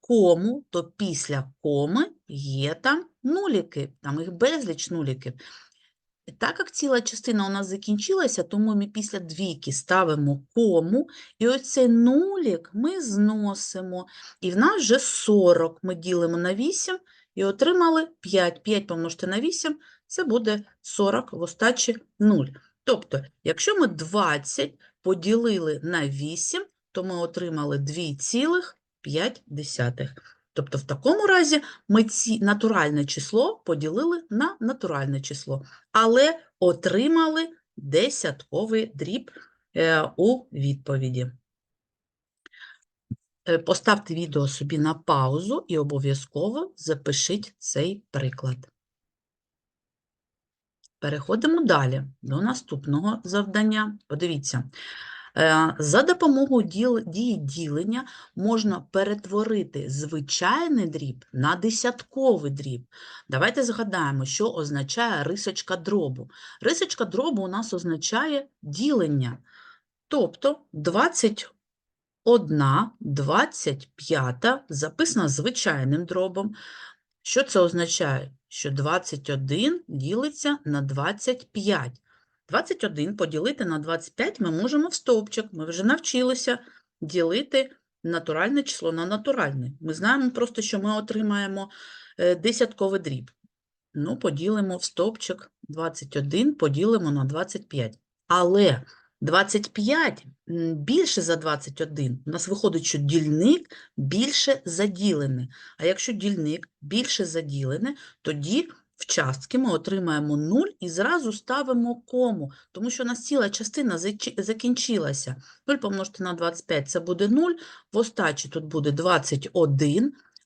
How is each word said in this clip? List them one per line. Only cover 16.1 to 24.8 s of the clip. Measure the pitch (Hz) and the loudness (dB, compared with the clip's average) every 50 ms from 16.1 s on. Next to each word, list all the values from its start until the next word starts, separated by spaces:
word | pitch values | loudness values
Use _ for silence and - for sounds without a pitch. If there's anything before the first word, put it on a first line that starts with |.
| 185 175 170 165 170 | 0 2 2 2 0
на | 170 175 180 190 | 0 0 0 0
вісім | 202 247 320 392 - - - 370 359 - _ _ _ _ _ _ | 0 -2 -2 -2 -2 -4 -4 -6 -6 -8 _ _ _ _ _ _
і | - 190 | -2 -2
отримали | 196 196 202 269 320 359 359 349 330 330 320 320 320 - _ | -2 2 2 2 4 6 6 4 4 4 2 0 -2 -6 _
п'ять. | - 180 202 190 180 175 170 - - | -6 0 2 4 4 2 0 -2 -2
П'ять | 208 214 202 202 | -2 0 0 0
помножити | - 175 165 165 170 165 - - | -2 -4 -4 -4 -6 -6 -6 -4
на | 196 190 208 | -4 -2 -2
вісім — | 254 330 339 - - 320 302 302 - - - _ _ | -2 -2 -4 -2 -4 -4 -6 -6 -10 -18 -20 _ _
це | _ - - 370 | _ -6 -4 -2
буде | 294 220 247 226 214 214 208 208 - _ _ _ | 0 0 2 2 0 -2 -2 -4 -10 _ _ _
сорок, | - - - 202 196 208 240 254 - - | -10 -2 0 0 2 2 0 -2 -6 -8
в | 160 | -8
остачі | 170 170 - - 220 233 247 254 - - 226 226 - _ _ - | -8 -8 -4 0 2 2 2 2 0 -2 -2 -4 -8 _ _ 4
нуль. | 208 208 202 165 131 135 - - - _ _ _ _ | 4 6 6 6 2 0 -6 -14 -20 _ _ _ _
Тобто, | - 247 208 - - - 139 139 - _ _ _ | 0 0 0 0 -4 -6 -6 -6 -8 _ _ _
якщо | - 160 - - 392 415 392 | -4 -4 0 0 0 2 4
ми | 311 | 2
двадцять | 220 170 156 160 156 180 208 196 170 147 147 143 - - - - 147 - _ | 2 0 -4 -8 -2 0 0 2 2 0 -2 -4 -6 -4 -4 -4 -4 -6 _